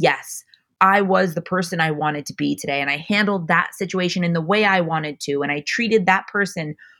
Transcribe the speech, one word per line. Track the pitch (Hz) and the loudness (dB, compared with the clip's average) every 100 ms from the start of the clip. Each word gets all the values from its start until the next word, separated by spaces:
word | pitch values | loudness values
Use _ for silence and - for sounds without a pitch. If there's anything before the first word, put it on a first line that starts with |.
"Yes, | 160 139 - - - _ _ - | 2 2 -4 -16 -16 _ _ 2
I | 190 202 | 4 6
was | 196 185 190 | 4 2 2
the | 160 | -2
person | 165 185 180 170 | -4 -4 -2 -2
I | 160 | -2
wanted | 147 151 151 147 | 0 -2 -4 -8
to | |
be | - 147 143 | -4 -4 -4
today. | - 139 | -4 -4
And | 139 | -2
I | 143 165 | -4 0
handled | 208 208 196 160 | 0 2 0 2
that | 170 - | 0 0
situation | - 185 185 180 185 | -4 -4 -2 -2 0
in | 175 | 0
the | 170 | 0
way | 160 208 | 0 2
I | 208 190 | 4 2
wanted | 165 160 151 143 | 0 -2 -4 -8
to. | - 143 | -4 -2
And | 143 | -2
I | 147 | -4
treated | 147 - 233 220 180 | -4 -4 2 2 4
that | 190 - | 2 0
person, | 208 190 180 156 151 - _ | -2 -2 -4 -8 -10 -18 _